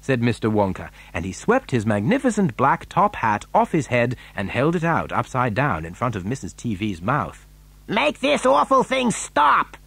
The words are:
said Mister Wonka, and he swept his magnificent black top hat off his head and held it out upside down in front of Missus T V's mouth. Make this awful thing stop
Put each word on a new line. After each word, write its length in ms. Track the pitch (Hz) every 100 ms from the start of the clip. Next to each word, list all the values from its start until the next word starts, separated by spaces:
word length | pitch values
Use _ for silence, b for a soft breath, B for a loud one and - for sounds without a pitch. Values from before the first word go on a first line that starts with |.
said 220 | - 131
Mister 280 | 117 113 117
Wonka, 400 | 107 98 90 82 B B
and 120 | 92
he 80 | 90
swept 380 | 92 - 240 -
his 160 | 123 104
magnificent 680 | 104 107 262 262 214 190 -
black 320 | 131 165 -
top 280 | - 202 -
hat 280 | 113 104 -
off 180 | 185 233
his 160 | 170 131
head 280 | 120 120 127 B
and 160 | - 98
held 260 | 113 143 175
it 80 |
out 280 | 165 147 78
upside 420 | 95 117 131 123
down 300 | 104 143 87
in 100 | 82
front 220 | 90 120 107
of 80 | 90
Missus 260 | 131 -
T 220 | - 123
V's 280 | 98 107 87
mouth. 440 | 92 139 147 - - - - - -
Make 340 | 202 294 -
this 260 | 269 277 254
awful 380 | 277 285 262
thing 260 | 233 262 247
stop 680 | - - - 294 233 147 -